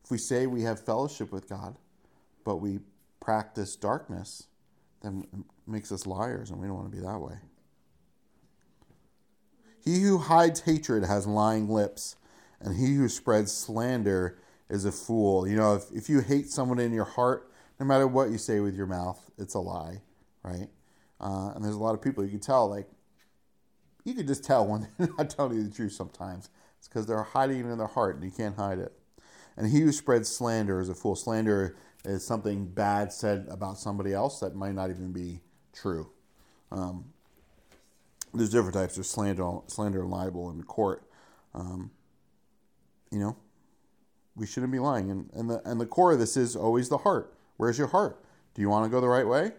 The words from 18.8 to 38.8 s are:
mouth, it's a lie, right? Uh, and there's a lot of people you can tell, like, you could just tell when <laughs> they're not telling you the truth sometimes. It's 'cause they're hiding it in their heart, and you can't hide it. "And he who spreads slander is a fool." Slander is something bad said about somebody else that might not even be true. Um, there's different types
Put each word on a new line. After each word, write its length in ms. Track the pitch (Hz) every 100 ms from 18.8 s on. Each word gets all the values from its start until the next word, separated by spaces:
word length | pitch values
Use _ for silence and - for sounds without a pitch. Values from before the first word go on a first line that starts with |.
| 95
mouth, 440 | 90 90 90 - -
it's 160 | 95
a 60 | 101
lie, 420 | 90 90 80 98 _ _ _ _
right? 260 | 92 90 - _ _ _ _ _
Uh, 340 | 98 95 98
and 80 | -
there's 120 | 107
a 40 | 104
lot 140 | 110
of 80 | 107
people 220 | 135 131
you 80 | 98
can 80 | 104
tell, 280 | - 131 107
like, 220 | 101 98 _ _ _ _ _ _ _ _ _ _ _
you 100 | -
could 140 | 254 143
just 160 | 139
tell 220 | - 131 101
when 200 | 107 107
<laughs> 40 | -
they're 120 | 175 -
not 120 | 151
telling 260 | - 135
you 80 | 113
the 100 | 104
truth 200 | - 107
sometimes. 560 | - 92 - 95 90 - _ _ _
It's 100 | -
'cause 200 | 117 107
they're 160 | 107
hiding 360 | 104 131 135 131
it 60 |
in 120 | 120 117
their 100 | 107
heart, 280 | - 101
and 80 | 69
you 80 | 95
can't 240 | - 107
hide 240 | 101 101 92
it. 140 | - _ _ _ - - - -
"And 100 | 110
he 140 | 151
who 100 | 156
spreads 380 | 143 - 120 110
slander 500 | - 120 113 104 92
is 100 | 92
a 60 |
fool." 200 | 90 -
Slander 600 | 92 - 110 110 101 92 - - _
is 200 | - 95
something 440 | - 113 104 101 92
bad 440 | 95 101 101 104
said 360 | - 107 98 98
about 300 | 92 95 98
somebody 340 | 107 101 98
else 260 | 98 135 -
that 160 | 95
might 180 | 98 98
not 180 | 95 95
even 200 | 90 92
be 300 | 90 87 85 _ _ _
true. 340 | - 98 82 78 _ _ _ _ _ _
Um, 340 | 95 90 90 131 _ _ _ _ _ _ - _ _ _ _ -
there's 160 | 120 110
different 240 | 117 95
types 240 | 95